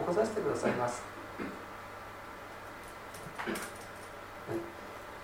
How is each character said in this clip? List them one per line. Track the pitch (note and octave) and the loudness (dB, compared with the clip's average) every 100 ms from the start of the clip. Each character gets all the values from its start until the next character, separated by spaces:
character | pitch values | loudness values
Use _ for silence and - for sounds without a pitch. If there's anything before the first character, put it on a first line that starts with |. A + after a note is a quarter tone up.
こ | F3 | 8
さ | F3+ A3+ | 8 8
せ | |
て | G#3+ | 6
く | D3+ | 4
だ | C3+ | 6
さ | - | 6
い | |
ま | - - | 6 4
す。」 | - - - - - - - - - - - - - - - - - - - - - - - - - - - - - - - - - - - - - - - - - - - | 2 -4 -6 -6 -4 -4 -4 -6 -8 -8 -8 -8 -8 -8 -8 -8 -8 -8 -8 -8 -8 -8 -8 -6 -2 0 0 0 -6 -8 -8 -8 -8 -8 -6 0 0 0 -4 -8 -8 -8 -8